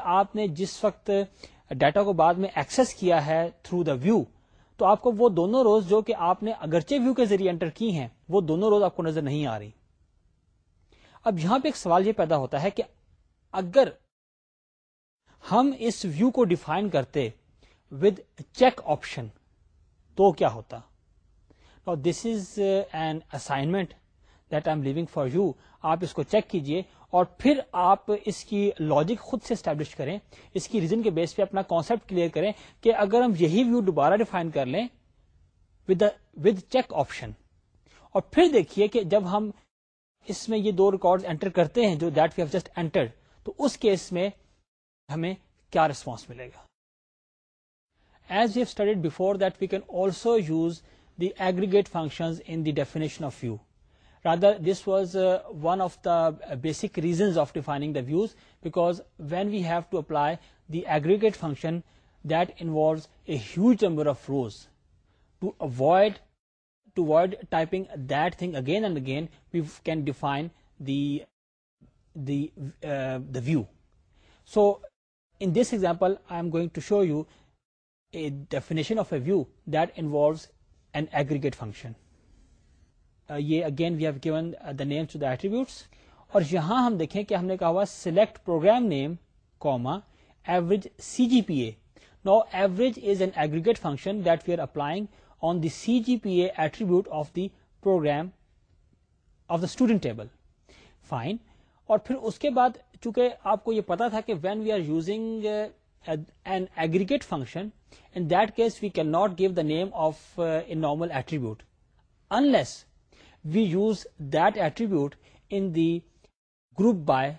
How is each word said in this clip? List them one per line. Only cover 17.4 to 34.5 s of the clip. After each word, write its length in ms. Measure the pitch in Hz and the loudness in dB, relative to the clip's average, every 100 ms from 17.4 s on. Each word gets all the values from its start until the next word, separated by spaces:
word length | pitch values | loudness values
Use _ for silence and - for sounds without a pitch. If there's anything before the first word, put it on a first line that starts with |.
| _ _ _ _ _ | _ _ _ _ _
with 500 | 139 190 185 - - - - | 0 0 0 -6 -20 -16 2
check 260 | 254 - - | 4 4 -2
option 380 | 147 - - 110 - _ _ _ _ _ _ _ - | -4 -4 -12 -12 -16 _ _ _ _ _ _ _ 4
تو 160 | 196 | 4
کیا 220 | 160 156 | 4 0
ہوتا؟ 260 | 110 - 117 - _ _ _ _ _ _ _ _ _ - | 0 -10 -18 -18 _ _ _ _ _ _ _ _ _ -6
Now 60 | 165 | -2
this 340 | 156 - 233 | -2 -2 -4
is, 340 | 220 185 - 196 | -6 -6 -2 0
uh, 460 | 190 202 160 160 | 0 -2 -6 -4
an 80 | 156 - 135 | -6 -10 -12
assignment 500 | - 135 143 196 175 - _ _ _ _ _ | -6 -4 -2 -2 -4 -10 _ _ _ _ _
that 200 | 156 156 | -4 -2
I'm 100 | 156 | -2
leaving 220 | 135 143 170 - | -2 -4 -4 -4
for 200 | 135 156 | -2 0
you۔ 120 | 190 - _ _ | -2 -4 _ _
آپ 180 | 160 170 | -4 -2
اس 120 | 175 | -4
کو 100 | - | -6
چیک 260 | 143 208 - | 0 0 0
کیجئے 320 | 185 139 165 185 _ - | -4 -4 -4 -6 _ -2
اور 160 | 180 180 | 2 2
پھر 340 | - 262 285 - | 2 2 2 0
آپ 340 | - - 196 - 208 - | 2 4 4 2 -4 -4
اس 200 | - - | -8 -4
کی 260 | 202 202 - | 0 0 0
logic 400 | 151 147 160 233 | 2 2 2 -2
خود 220 | - 233 | -4 -8
سے 100 | - | -4
establish 420 | 226 - 151 147 - | -4 -2 -4 -6 -6
کریں، 240 | 139 202 - - - | -8 -8 -12 -20 -10
اس 140 | 185 - | -8 -4
کی 140 | 226 | -2
reason 200 | 165 220 | 0 0
کے 80 | 220 | 0
base 260 | 160 165 - | 0 -2 -2
پہ 60 | |
اپنا 200 | 190 196 | -2 -2
concept 480 | 190 170 151 233 - | -2 -2 0 -4 -2
clear 200 | 180 170 | -2 0
کریں 220 | 156 190 196 - _ | 0 -2 -4 -12 _
کہ 120 | 226 220 | 2 4
اگر 260 | 208 233 | 4 4
ہم 120 | 247 175 | 4 4
یہی 240 | 165 190 | 4 4
view 180 | 247 240 | 4 2
دوبارہ 340 | 190 147 143 208 | 2 2 4 4
define 340 | 233 190 | 2 -2
کر 160 | 165 | -2